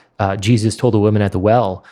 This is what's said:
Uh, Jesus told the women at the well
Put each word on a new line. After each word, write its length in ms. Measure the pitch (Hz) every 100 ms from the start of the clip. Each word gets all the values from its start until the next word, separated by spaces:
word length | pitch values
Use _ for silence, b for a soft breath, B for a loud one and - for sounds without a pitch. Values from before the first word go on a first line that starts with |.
| B -
Uh, 180 | 98 101
Jesus 380 | 98 120 107
told 200 | - 123
the 40 | 107
women 240 | 107 107
at 80 | 101
the 80 | 98
well 460 | 104 120 101 90 b